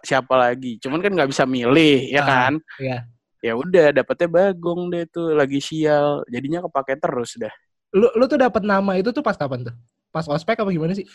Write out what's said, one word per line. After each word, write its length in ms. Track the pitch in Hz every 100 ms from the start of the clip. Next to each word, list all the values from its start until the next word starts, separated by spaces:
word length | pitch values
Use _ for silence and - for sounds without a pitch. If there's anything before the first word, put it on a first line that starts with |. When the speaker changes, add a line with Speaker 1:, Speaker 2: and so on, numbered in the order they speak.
Speaker 1:
siapa 320 | - 135 123 131
lagi? 400 | 123 123 127 113
Cuman 240 | 135 156
kan 160 | 202 185
nggak 160 | 139
bisa 160 | 139 131
milih, 640 | 131 120 147 156 135 127
ya 80 | 139
Speaker 2:
Ah, 80 | 139
Speaker 1:
kan? 260 | 131 127 156 - -
Speaker 2:
iya. 240 | 131 123 120 _ _ _
Speaker 1:
Ya 160 | 117 113
udah, 320 | 170 180 147
dapetnya 400 | 143 123 131 175
Bagong 640 | 165 196 175 170 175 175
deh 160 | 170 165
tuh, 240 | 170 165
lagi 240 | 151 135 139
sial. 640 | - 160 151 147 147 143 -
Jadinya 320 | 120 139 170
kepake 320 | 180 139 135 135
terus 320 | 175 123 117 117
dah. 80 | 107 - _ _ _
Speaker 2:
Lu, 160 | 190 233
lu 160 | 220 254
tuh 80 | 294
dapet 240 | 254 226
nama 320 | 202 196 196 190
itu 80 | 196
tuh 160 | 294 233
pas 80 |
kapan 320 | - 143 127 123
tuh? 80 | - _ _ _
Pas 80 | 160 160
ospek 320 | 151 190 226
apa 80 | 196
gimana 240 | 175 165
sih 160 | 196 185